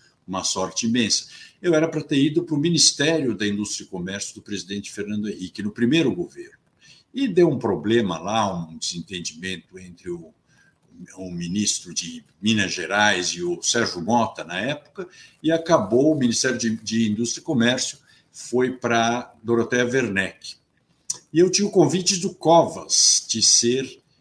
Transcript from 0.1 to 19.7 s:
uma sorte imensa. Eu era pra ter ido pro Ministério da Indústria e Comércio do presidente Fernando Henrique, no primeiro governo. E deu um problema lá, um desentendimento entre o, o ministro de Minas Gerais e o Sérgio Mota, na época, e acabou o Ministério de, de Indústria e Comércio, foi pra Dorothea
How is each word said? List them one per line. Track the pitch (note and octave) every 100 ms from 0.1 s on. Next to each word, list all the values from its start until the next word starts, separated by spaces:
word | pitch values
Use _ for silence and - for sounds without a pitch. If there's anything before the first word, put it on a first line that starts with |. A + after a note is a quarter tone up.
| _ -
uma | F#2+
sorte | F2+ G2 F#2 - A#2
imensa. | A#2+ G#2+ - - - - _
Eu | F3+
era | D#3 D#3+
pra | D#3
ter | - C#3+
ido | D3 D3+
pro | E3+ D3
Ministério | D#3+ E3 - - C#3+ D#3+ C3+
da | G2+
Indústria | G#2 G#2 G#2 -
e | F#2
Comércio | F#2+ F2+ G2 -
do | -
presidente | - G2 F2 G2+ G2+
Fernando | - G2+ G#2 G#2
Henrique, | F#2+ F#2 -
no | G2+
primeiro | G#2+ A#2+ D#3+ E3+
governo. | G2+ - - - _ _ _ _ - _
E | - C4+
deu | F3 E3+
um | C3
problema | A2+ F2 G2+ A#2 G2+ D#2+
lá, | F2 A2+ G#2 F2 E2
um | E2
desentendimento | - F2 E2+ F#2 F2 D#2 F#2 F#2 - F#2
entre | F#2 E2+ F2+
o, | F2 D#2+ _ _ _ _ _ _ - F2+ -
o | F#2
ministro | F2 F2 G2 G2 - F2
de | - E2+ E2 - _
Minas | G#2+ A2 F#2
Gerais | F2 E2 G2+ G#2 F#2+ F2
e | E2+
o | F2 E2+
Sérgio | - A#2+ A2 F2+
Mota, | E2 A#2+ A2 -
na | D#2+ F2+
época, | A2+ D3 - - F3+ - - _
e | D3+
acabou | E3 E3 D#3+ G2 A#2+ D3
o | D3
Ministério | B2 A2+ C3 A#2
de, | A#2 A2
de | G#2 A2+ A2
Indústria | G#2 A#2 -
e |
Comércio, | - C#3+ A#2 B2+ - - _ _ _
foi | - - A#2+ B2+
pra | B2+ A#2 A#2 A2+ A#2+ A#2+ -
Dorothea | A2+ A#2 A2+